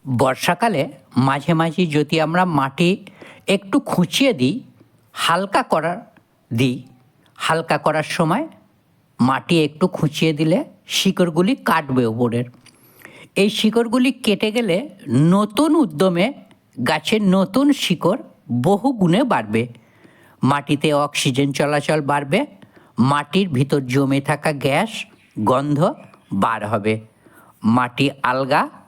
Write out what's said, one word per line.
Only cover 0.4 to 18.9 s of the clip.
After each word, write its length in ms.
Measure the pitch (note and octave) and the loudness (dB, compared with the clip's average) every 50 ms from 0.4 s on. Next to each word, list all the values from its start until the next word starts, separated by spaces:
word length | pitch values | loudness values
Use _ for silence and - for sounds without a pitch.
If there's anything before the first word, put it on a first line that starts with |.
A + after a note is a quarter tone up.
| - - F3 - A3+ A#3 G3 C#3 C#3 C#3 - - _ _ - B3 C3 | -2 -4 -2 0 0 0 0 0 -4 -4 -8 -20 _ _ 0 0 2
মাঝে 260 | C3+ C3+ C#3+ C#3 - E3+ | 2 0 0 0 0 0
মাঝে 280 | D#3+ E3 E3 D#3 - F#3 D#3+ D3 | 2 0 0 0 -2 -2 0 0
যদি 200 | D3+ D3+ D3 D#3+ D#3+ | 0 0 0 0 0
আমরা 240 | D#3 D3 E3 F3+ F#3 F#3 D#3+ C#3+ | 0 0 2 0 0 2 0 -2
মাটি 300 | C3+ C#3 C#3+ - E3+ F3 G3 - - - - - - - - - _ | -2 -2 0 0 2 2 2 -2 -6 -20 -20 -20 -20 -20 -20 -14 _
একটু 300 | - G3 G3 - - - - - - | -2 -2 -2 -2 -2 -2 -2 -2 0
খুঁচিয়ে 400 | - - F3+ - - - C4+ C#4 G#3+ | 0 0 0 0 0 2 2 2 2
দিই, 220 | C#3 B2+ C3 F#3 B3+ - - _ _ - _ _ _ _ _ _ | 2 0 -2 -2 -4 -10 -16 _ _ -20 _ _ _ _ _ _
হালকা 460 | - - - E3 F3+ G3 G3 - - A#3 | -6 -2 0 0 0 -2 0 -2 -2 0
করা 300 | - - E3 - E3 F3 A3 - - _ - _ _ _ _ _ _ | 0 -2 0 0 -2 -6 -6 -10 -18 _ -20 _ _ _ _ _ _
দিই, 260 | A#2+ A2+ C3+ B2+ B2 - - - - _ _ _ _ _ _ _ _ | -2 0 0 0 0 -4 -10 -18 -20 _ _ _ _ _ _ _ _
হালকা 400 | - - - D#3+ - - - D#3 | -8 -4 -2 -2 -2 0 -2 -2
করার 300 | C#3+ - A3 - - - - - | 0 0 -2 -2 -2 -4 -4 -2
সময় 280 | - E3+ D#3 F3 B3+ D#4+ D#4+ - - _ _ _ _ _ _ _ _ _ _ _ - | -2 0 0 0 -2 -2 -6 -10 -20 _ _ _ _ _ _ _ _ _ _ _ 0
মাটি 360 | - - - C3 - - F3 E3 D3+ | 0 0 0 -2 -2 0 0 2 2
একটু 220 | D3 D3+ - F#3+ | 0 0 -2 -2
খুঁচিয়ে 460 | F3+ - - - D3+ - - E3 D#3+ D#3 | -2 -2 -2 -4 -2 0 0 0 0 0
দিলে 260 | C#3+ D#3+ D#3 E3+ A#3+ D#4+ - - _ _ - - | 0 0 0 2 0 -2 -6 -14 _ _ -6 -6
শিকড়গুলি 580 | - - F#3+ - - F3+ E3+ D#3 E3 F3+ G3+ C4+ - - - | -2 -2 0 0 2 0 0 2 0 0 0 0 -2 0 0
কাটবে 340 | E3 D#3+ D3+ C#3 C3 B2+ B2 | 0 0 0 0 0 0 0
ওপরের। 400 | A2+ A2 A#2+ B2 A2+ A2 A#2+ B2 - - - _ - _ _ _ _ _ _ - - - - - _ _ | 0 0 -2 -2 -2 0 -4 -6 -6 -10 -20 _ -20 _ _ _ _ _ _ -20 -20 -20 -20 -20 _ _
এই 140 | - G3 G#3+ | 0 0 2
শিকড়গুলি 600 | G#3 - - A3 G#3 A#3 A#3 A#3 G#3+ B3+ B3 C4+ - - - | 2 0 0 2 2 2 0 2 2 2 2 2 0 -2 -2
কেটে 240 | G#3+ G3+ - - G#3+ | -2 0 0 -2 -2
গেলে 260 | G#3 B3 A#3+ G3+ E3 F#3+ C#4 - - - - C#3+ A#2 C3 D3+ E3 F#3 | -2 -2 -2 0 -2 -2 -4 -6 -14 -16 -8 -2 0 2 4 4 4
নতুন 380 | G3+ G#3 G#3 - - D4+ D#4+ D4+ | 2 2 0 0 0 2 2 4
উদ্যমে 500 | E4+ C#4+ F3 D3+ C#3+ F#3+ F#3+ F3 E3+ F#3+ B3 D4 - - _ - _ _ _ _ | 2 2 0 0 0 0 2 2 2 0 -2 -2 -8 -20 _ -20 _ _ _ _
গাছের 440 | B2 A#2+ C3+ - E3+ - - A3 A3 G#3 F#3+ F3+ | -4 -2 -2 -2 -2 -2 -2 -2 0 2 2 2
নতুন 320 | F#3+ F#3+ F#3+ - B3+ C#4+ D4 C4+ | 2 2 0 0 2 2 2 2
শিকড় 480 | - - - F3+ D3 - E3 G3+ C4+ - - _ _ _ - A#2+ A#2+ B2+ | 2 0 -2 -2 0 0 0 0 0 -6 -16 _ _ _ -4 -4 0 2
বহু 200 | F3 G3+ G3+ G#3+ C#4 | 2 0 2 0 -2